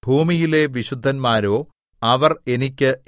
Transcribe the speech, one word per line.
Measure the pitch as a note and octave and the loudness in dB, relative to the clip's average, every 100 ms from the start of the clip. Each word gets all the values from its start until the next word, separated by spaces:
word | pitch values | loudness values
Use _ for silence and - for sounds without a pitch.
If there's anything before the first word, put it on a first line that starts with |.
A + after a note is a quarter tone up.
| - | 0
ഭൂമിയിലെ | C#3 E3 E3+ D#3+ D#3 D3+ | 2 2 0 0 0 0
വിശുദ്ധന്മാരോ, | B2 A2+ B2+ C3 C3+ B2+ A2 G2+ A2 D3+ _ _ _ | -4 -8 -4 -4 -2 0 0 0 -2 -4 _ _ _
അവർ | A2+ C3 D3+ D#3 - | 0 2 2 0 -4
എനിക്ക് | B2 C3+ C3+ C3+ C3 | -2 -4 0 0 0